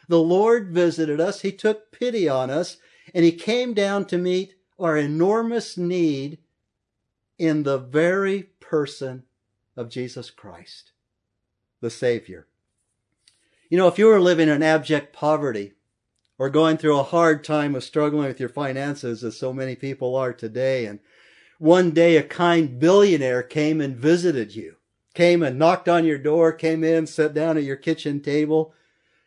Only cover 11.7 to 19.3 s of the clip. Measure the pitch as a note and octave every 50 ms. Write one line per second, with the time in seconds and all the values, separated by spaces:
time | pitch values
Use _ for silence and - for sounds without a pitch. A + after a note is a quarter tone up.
11.7 | _ - B2 A#2 - - C3 B2 A#2+ G#2+ - - F2+ E2 - _ _ _ _ _
12.7 | _ _ _ _ _ _ _ _ _ _ _ _ _ _ _ _ _ _ _ -
13.7 | E3 F3+ F#3+ F3 F3 G3+ G#3+ A3 G#3+ G3 F3+ F3+ F3 D#3+ E3 D#3 D3 C#3+ D#3+ D#3
14.7 | D#3+ D#3 C3 C3+ D#3 C#3+ D3 - _ - D3+ D3+ D#3 D3 D3 C3+ A2 G#2 G2+ G2+
15.7 | _ _ _ _ _ _ _ _ _ _ _ _ _ - C3 C#3 C#3 D3+ D#3+ D#3+
16.7 | D#3 D#3 D3+ D3+ D3 C#3 C3+ - F3 E3+ E3+ E3 D#3 C#3+ D3 - D3+ D3+ D3 C#3+
17.7 | C#3 B2+ - - - D3+ D3+ D3+ D3 D3+ C#3+ C3+ B2 - B2+ A#2+ - C#3+ D3 C3+
18.7 | C3 C3+ C#3 D3 C#3+ C#3+ - B2 A#2 G#2+ B2 A2